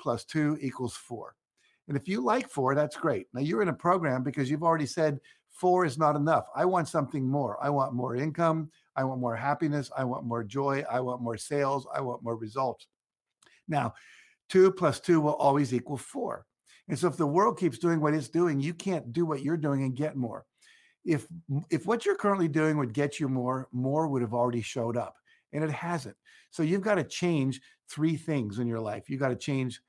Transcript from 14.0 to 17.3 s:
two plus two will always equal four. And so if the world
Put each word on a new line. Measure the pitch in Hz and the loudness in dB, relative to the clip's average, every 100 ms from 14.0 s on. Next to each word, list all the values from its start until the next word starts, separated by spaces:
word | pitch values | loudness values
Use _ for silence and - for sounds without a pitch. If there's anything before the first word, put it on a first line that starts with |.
| - - - _ - | -16 -20 -20 _ 2
two | 190 190 | 8 8
plus | 185 165 - | 6 2 2
two | - 165 | 4 4
will | 151 | 4
always | 147 143 139 135 | 4 4 4 2
equal | 123 - 139 | 0 -4 -8
four. | - 277 214 - - _ _ - - | -8 -6 -6 -6 -10 _ _ -20 -6
And | 147 | 0
so | 175 | 0
if | 135 | 2
the | |
world | 147 | 2